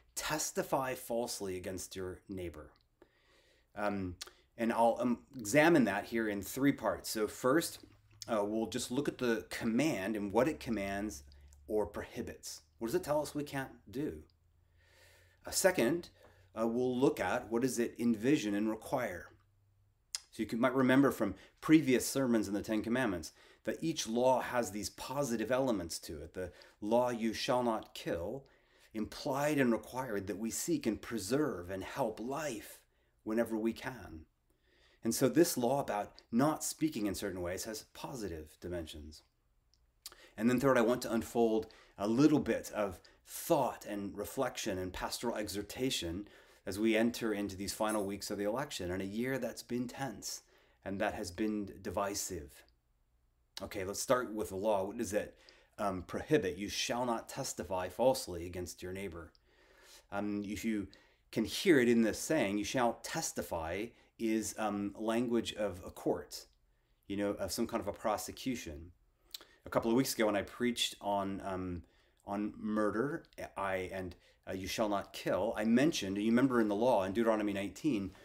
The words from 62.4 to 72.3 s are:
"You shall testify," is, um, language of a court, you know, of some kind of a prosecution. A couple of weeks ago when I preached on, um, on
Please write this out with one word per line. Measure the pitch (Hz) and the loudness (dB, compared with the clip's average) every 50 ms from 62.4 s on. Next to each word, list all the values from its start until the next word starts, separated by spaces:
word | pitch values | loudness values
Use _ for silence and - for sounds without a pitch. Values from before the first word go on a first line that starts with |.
| 117 98 101 104 | 2 2 2 0
"You | 101 | -2
shall | 98 - 131 120 117 117 - - | 0 0 2 2 2 0 -2 -6
testify," | - - 165 160 - - - 110 - 92 85 80 80 87 98 110 120 - _ - _ _ - | -6 -4 -4 -4 -4 -4 -6 -6 -4 -4 -4 -4 -4 -4 -4 -6 -8 -10 _ -20 _ _ -4
is, | 117 110 110 110 107 107 - - | 0 2 2 2 0 -2 -4 -2
um, | 110 107 104 101 101 101 - - | -2 -2 0 -2 -2 -4 -4 -4
language | 107 110 113 117 127 117 120 117 107 - - | -2 0 2 2 2 2 2 0 0 0 -2
of | - 107 101 90 87 85 | -2 -2 -2 -2 -4 -12
a | - | -14
court, | - - - 156 117 - - - - - - - _ _ _ _ _ _ _ _ _ _ _ - | -12 -6 -2 -2 -2 -2 -4 -10 -14 -14 -14 -16 _ _ _ _ _ _ _ _ _ _ _ -8
you | 101 | -4
know, | 98 101 101 | -2 -2 -2
of | 101 - 101 92 | -2 -2 -4 -4
some | - - 117 110 | -2 -2 -2 -2
kind | 117 113 | -2 -4
of | 95 104 | -4 -4
a | 98 | -6
prosecution. | - - 113 104 98 - - 98 - - 135 123 113 - - 73 76 82 87 - _ _ _ _ _ _ _ - - - - _ _ - | -4 -2 -2 -2 -2 -2 -6 -10 -8 -6 -6 -6 -6 -6 -10 -12 -12 -14 -16 -20 _ _ _ _ _ _ _ -20 -20 -20 -20 _ _ -8
A | - | -2
couple | - 127 117 117 | 0 0 2 4
of | 117 127 | 4 4
weeks | 135 - - | 4 2 2
ago | - 113 | 2 2
when | 107 104 | 4 2
I | 101 | 2
preached | 92 - - - 120 123 120 - - - - - | -2 -4 -4 -2 0 0 0 0 -2 -2 -4 -4
on, | - 101 101 98 95 98 98 95 - | -4 -2 0 0 0 -2 -4 -6 -6
um, | 98 95 92 92 92 90 85 80 - _ _ _ _ _ _ - | -6 -4 -4 -4 -4 -6 -6 -8 -12 _ _ _ _ _ _ -10
on | - | -6